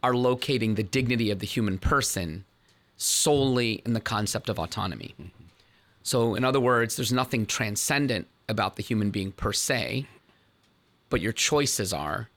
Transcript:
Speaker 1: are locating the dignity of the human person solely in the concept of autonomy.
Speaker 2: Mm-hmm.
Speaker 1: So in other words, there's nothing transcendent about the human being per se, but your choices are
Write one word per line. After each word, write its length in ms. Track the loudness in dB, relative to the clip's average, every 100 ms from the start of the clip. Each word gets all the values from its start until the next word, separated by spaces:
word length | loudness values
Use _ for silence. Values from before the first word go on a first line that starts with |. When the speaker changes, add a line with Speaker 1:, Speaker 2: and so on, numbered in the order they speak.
Speaker 1:
are 120 | 2
locating 600 | 2 2 2 0 0 2
the 80 | 0
dignity 480 | 0 0 2 2 0
of 80 | -2
the 80 | -4
human 320 | -2 0 0
person 640 | 2 2 2 -2 -4 -8 -14 _ _ _ _ _
solely 840 | -2 2 4 4 4 2 2 0 -2
in 60 |
the 80 | -2
concept 480 | 0 -2 -2 -2 -4
of 100 | -4
autonomy. 560 | -4 -4 -4 -6 -12 -14
Speaker 2:
Mm-hmm. 80 | -18 -18 -20 _ _ _ _ _
Speaker 1:
So 320 | -2 2 2
in 100 | 2
other 140 | 2 4
words, 380 | 4 4 2 0
there's 160 | 0
nothing 340 | 0 0 -2 -2
transcendent 800 | -2 -2 -2 0 0 0 -2 -4 _ -6
about 260 | -2 -2
the 80 | -4
human 280 | -2 0 0
being 200 | -2 -4
per 220 | -4 -2
se, 560 | -2 0 -2 -2 -4 -6 -16 _ _ _ _ _ _ _ _ _
but 120 | -2
your 120 | -2
choices 600 | -2 2 2 2 0 -2
are 360 | -2 -4 -6 -8